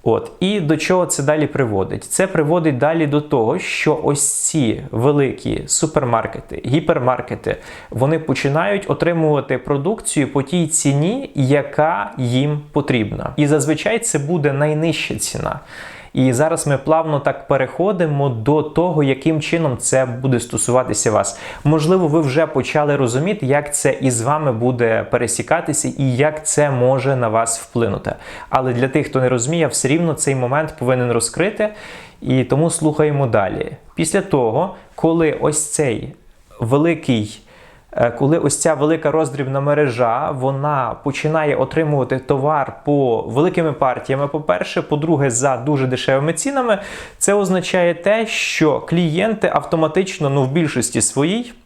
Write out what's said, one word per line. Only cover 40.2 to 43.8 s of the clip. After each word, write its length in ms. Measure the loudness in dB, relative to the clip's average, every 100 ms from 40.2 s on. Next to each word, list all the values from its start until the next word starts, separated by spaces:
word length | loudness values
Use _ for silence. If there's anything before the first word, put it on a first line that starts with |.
| -2
вона 640 | -2 -2 -2 -2 -2 -2 -4
починає 520 | -6 -2 -2 0 0 0
отримувати 640 | 0 0 0 0 0 -4
товар 600 | -2 0 2 0 -2 -6 0
по 360 | 2 2 0
великими 520 | 0 0 2 2 -2
партіями, 540 | 2